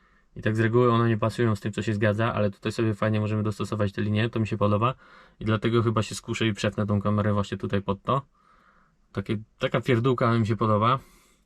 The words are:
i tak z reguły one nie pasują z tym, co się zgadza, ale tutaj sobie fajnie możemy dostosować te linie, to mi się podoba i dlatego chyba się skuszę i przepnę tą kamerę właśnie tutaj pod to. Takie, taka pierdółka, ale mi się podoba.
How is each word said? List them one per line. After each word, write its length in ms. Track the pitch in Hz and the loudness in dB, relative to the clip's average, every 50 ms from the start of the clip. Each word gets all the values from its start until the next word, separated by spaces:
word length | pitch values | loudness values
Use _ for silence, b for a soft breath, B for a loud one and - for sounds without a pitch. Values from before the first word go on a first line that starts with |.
| b b b b b b b | b b b b b b b
i 60 | - | -6
tak 140 | - 110 110 | -4 -2 0
z 40 | 113 | 2
reguły 320 | 113 110 113 123 123 120 | 2 2 4 4 4 6
one 180 | 117 113 117 117 | 4 4 4 2
nie 80 | 113 | 2
pasują 380 | 107 113 110 - - 120 113 104 | 2 0 -2 0 0 0 0 0
z 40 | - | 0
tym, 120 | - 113 | -4 -6
co 100 | 101 104 | -4 -4
się 120 | 104 113 107 | -2 -2 0
zgadza, 400 | 101 110 104 98 107 113 117 - | 2 2 2 2 2 0 -2 0
ale 180 | 104 107 101 | 0 -2 -2
tutaj 200 | - - - 110 | -2 -4 -6 -4
sobie 220 | - - 113 110 104 | -2 0 0 0 0
fajnie 260 | - 110 107 107 104 | 0 -2 0 0 0
możemy 240 | 104 104 107 107 101 | 0 -2 -2 -2 -2
dostosować 480 | 107 104 - 104 - 110 107 107 98 | -4 -4 -4 -6 -6 -2 -2 -2 -2
te 100 | - - | -2 -4
linie, 280 | 104 104 107 104 113 117 | -2 0 0 0 0 0
to 100 | - 117 | 0 -2
mi 80 | 110 | -2
się 100 | - 113 | -2 0
podoba 360 | 101 104 104 104 101 117 131 - B B B B B B B B B | 0 2 2 2 2 2 0 -2 B B B B B B B B B
i 60 | - | -2
dlatego 380 | 110 110 104 - 117 113 120 113 | -2 0 0 0 2 2 2 2
chyba 200 | 120 110 113 104 | 2 0 0 -2
się 120 | - - | -4 -8
skuszę 320 | - - 117 113 - 113 | -12 -8 -8 -4 -2 0
i 60 | 110 101 | -2 0
przepnę 320 | - - 104 - 104 104 | 0 -2 -2 -2 -2 -2
tą 160 | 104 104 101 | 0 0 0
kamerę 320 | - 110 104 104 101 107 101 | 0 0 0 0 0 0 0
właśnie 240 | 104 98 - 101 | 0 -2 -4 -6
tutaj 240 | 98 - 101 101 101 | -8 -4 -2 -2 -2
pod 220 | 98 - 95 - - | -2 -4 -6 -4 -2
to. 180 | - 123 135 - _ b b b b b b b b b b b b b b _ _ | -2 -2 -2 -4 _ b b b b b b b b b b b b b b _ _
Takie, 260 | - - 98 - 113 104 110 - _ _ | -8 -8 -6 -4 -6 -6 -8 -12 _ _
taka 220 | 135 135 - 135 | -4 -2 -2 -2
pierdółka, 480 | - - 123 113 117 135 123 - 131 117 | 0 2 2 2 2 2 2 2 2 2
ale 100 | 117 117 | 2 2
mi 80 | 107 | 2
się 80 | 101 113 | 0 0
podoba. 440 | - 117 110 107 104 110 120 131 131 b b b b b b b b b | 0 2 2 2 2 2 2 0 0 b b b b b b b b b